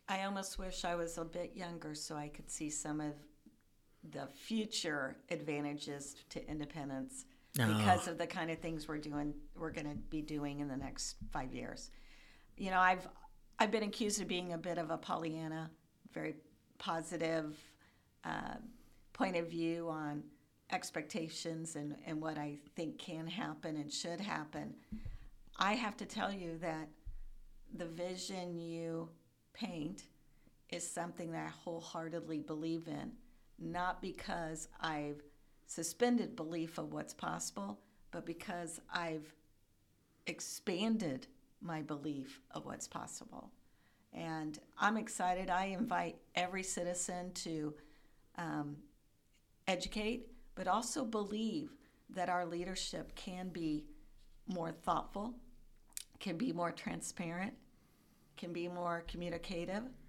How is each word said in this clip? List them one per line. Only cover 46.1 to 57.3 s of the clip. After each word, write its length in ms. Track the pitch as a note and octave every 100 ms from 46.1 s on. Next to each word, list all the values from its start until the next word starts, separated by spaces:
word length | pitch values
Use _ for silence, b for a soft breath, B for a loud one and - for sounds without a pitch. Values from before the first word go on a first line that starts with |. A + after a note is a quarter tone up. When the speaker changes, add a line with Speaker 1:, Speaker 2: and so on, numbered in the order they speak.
| - -
Speaker 1:
every 280 | - F3+ F#3+
citizen 680 | F#3 - F3 F3+ - F3+ F3+
to, 400 | F#3 - D#3+ D3+ D3+ B B B B B -
um, 380 | E3+ D3+ D3 D3 - - - _ _ - _ - -
educate, 600 | F#3 - G#3+ G#3+ A3 - B B
but 140 | - F#3
also 360 | G3+ A#3+ D#4
believe 680 | A#3 A3 G3+ G#3+ A3 E3 C3+ - B B B
that 180 | - F3+
our 180 | F3+ F3
leadership 680 | E3+ F3+ F#3 - E3+ D#3
can 340 | - - F3+ F#3
be 360 | E3 D#3+ D3+ - B B B - - -
more 240 | F3+ E3
thoughtful, 640 | E3 - E3 - G3 A3 A#3+ - - - - - - - -
can 160 | G3 E3+
be 160 | D#3+
more 180 | E3 E3+
transparent, 840 | E3 - F3 - - F3